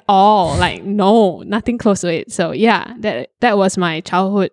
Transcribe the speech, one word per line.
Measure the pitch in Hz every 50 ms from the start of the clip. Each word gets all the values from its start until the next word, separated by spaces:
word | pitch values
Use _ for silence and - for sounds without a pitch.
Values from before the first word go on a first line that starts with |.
| -
all. | - 202 190 196 208 214 202 180 160 - 180
Like, | 180 165 - - -
no, | 196 202 208 190 196 220 233 214 185 156 - -
nothing | - 202 220 - 240 233
close | 233 - 220 196 185
to | - 175
it. | 170 143 - -
So | - - 175 160
yeah, | - 147 214 233 208 180 - - 247 240
that, | 214 214 120 120 131 - _ _
that | - 247 208 202
was | 190 190 -
my | 190 180 170 160 160
childhood | 175 - 185 180 190 190 202 202 185 -